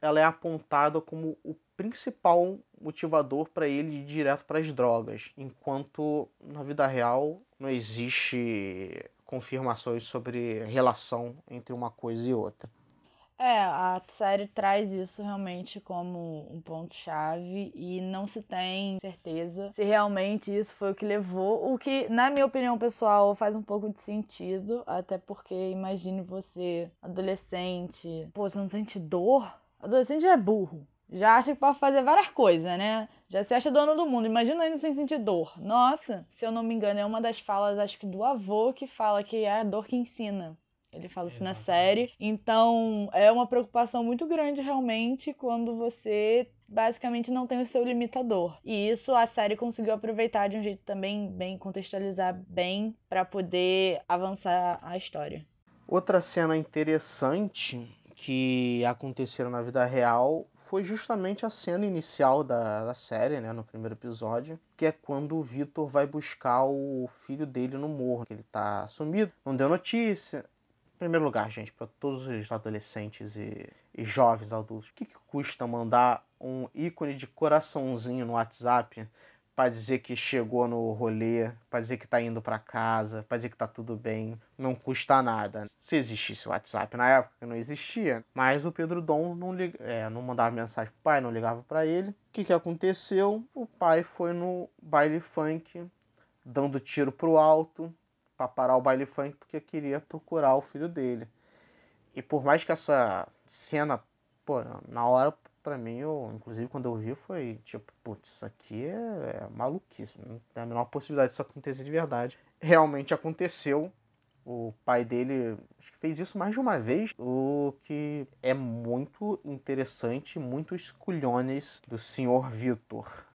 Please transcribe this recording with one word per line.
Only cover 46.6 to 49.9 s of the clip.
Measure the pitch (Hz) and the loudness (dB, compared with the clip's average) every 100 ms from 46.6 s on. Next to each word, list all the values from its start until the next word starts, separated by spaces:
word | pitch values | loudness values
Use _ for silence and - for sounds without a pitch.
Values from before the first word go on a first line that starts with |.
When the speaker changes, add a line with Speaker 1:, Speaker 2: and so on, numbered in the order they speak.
| - | -6
Speaker 2:
basicamente | 214 226 233 247 233 233 | 0 2 0 -2 -2 -2
não | 254 254 | -2 0
tem | 247 | -2
o | 247 | 0
seu | 254 | 2
limitador. | 240 240 240 254 240 196 170 156 | 2 0 0 -2 0 2 0 -4
E | - 214 208 | -4 0 2
isso | 226 - | 0 4
a | 247 233 | 4 4
série | - 208 | 2 0
conseguiu | 208 240 233 220 | 0 -4 -4 -2